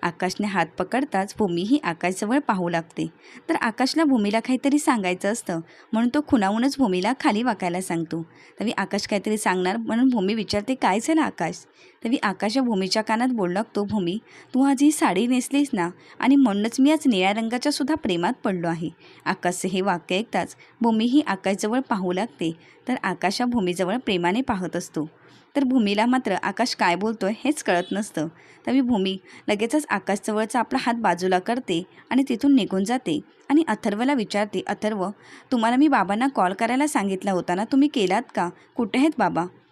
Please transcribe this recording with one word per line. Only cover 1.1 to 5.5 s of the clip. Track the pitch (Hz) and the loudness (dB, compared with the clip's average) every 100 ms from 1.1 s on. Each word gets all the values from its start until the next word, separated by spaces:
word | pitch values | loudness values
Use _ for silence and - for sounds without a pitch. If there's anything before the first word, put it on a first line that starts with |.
| 190 196 - | -2 -4 -2
भूमी | 208 170 | -2 0
ही | 196 285 | 0 0
आकाशजवळ | - 170 175 185 208 262 | 0 -4 -4 -2 -2 -2
पाहू | 294 202 175 | 0 -2 0
लागते. | 170 165 - 160 - - - - | -2 -4 -8 -8 -8 -20 -20 -4
तर | 330 | -2
आकाशला | 240 208 254 302 | -2 0 0 2
भूमीला | 320 262 202 220 | 2 4 2 0
काहीतरी | 226 254 285 294 | 0 0 2 2
सांगायचं | 294 247 180 185 196 | 2 0 0 -2 -2
असतं, | 226 - | -4 -4